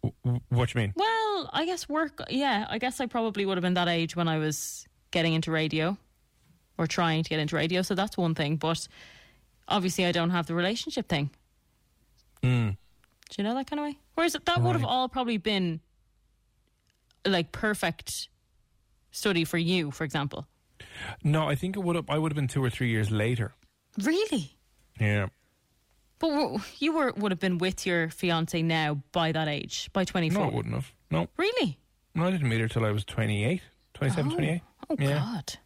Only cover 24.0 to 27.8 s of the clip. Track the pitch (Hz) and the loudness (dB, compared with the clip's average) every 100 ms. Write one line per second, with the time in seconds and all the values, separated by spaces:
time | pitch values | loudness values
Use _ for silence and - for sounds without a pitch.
24 | 202 339 427 269 143 _ _ _ _ - | 0 2 2 0 -2 _ _ _ _ -2
25 | 107 104 95 _ _ _ _ _ _ _ | 0 2 -2 _ _ _ _ _ _ _
26 | _ _ 330 285 285 226 190 - 285 320 | _ _ 0 2 0 -2 -6 -2 0 2
27 | 269 - 202 180 196 180 180 190 | 0 0 -2 0 0 0 0 -2